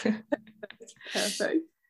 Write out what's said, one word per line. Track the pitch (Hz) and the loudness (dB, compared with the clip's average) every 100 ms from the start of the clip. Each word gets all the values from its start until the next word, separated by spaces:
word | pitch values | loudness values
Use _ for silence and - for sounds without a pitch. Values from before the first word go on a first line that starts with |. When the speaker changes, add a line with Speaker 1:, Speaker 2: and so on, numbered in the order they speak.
Speaker 1:
<laughs> | 220 214 - - - - - - - - - | 2 0 0 -4 -4 -16 -16 -14 -20 -18 -6
Speaker 2:
Perfekt. | - 208 196 - 320 - _ _ | -2 0 0 2 2 0 _ _